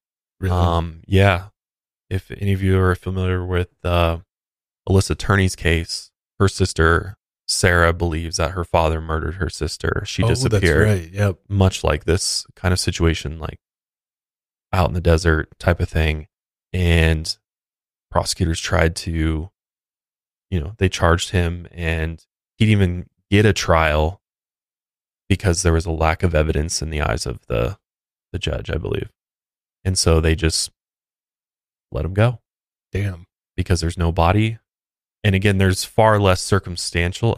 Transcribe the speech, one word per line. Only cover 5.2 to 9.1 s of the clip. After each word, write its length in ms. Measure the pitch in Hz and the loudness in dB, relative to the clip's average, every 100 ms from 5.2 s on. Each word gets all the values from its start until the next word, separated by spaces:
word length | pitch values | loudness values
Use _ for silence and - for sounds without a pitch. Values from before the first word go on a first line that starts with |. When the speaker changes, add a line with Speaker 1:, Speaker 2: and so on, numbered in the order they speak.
| - 98 92 - | 0 2 2 0
Speaker 2:
case, 560 | 82 82 82 - - _ _ - | 0 0 -2 -10 -12 _ _ -2
her 80 | 95 | 0
sister, 720 | - 92 - 80 82 95 - _ _ - | 0 -2 2 4 2 -2 -12 _ _ -8
Sarah, 440 | - 95 87 85 | 0 2 4 2
believes 460 | 85 87 78 82 85 | 0 -2 -4 -6 -4
that 140 | 80 | -4
her 120 | 92 | -4
father 380 | 85 87 80 80 | -2 0 2 0
murdered 340 | 80 | -4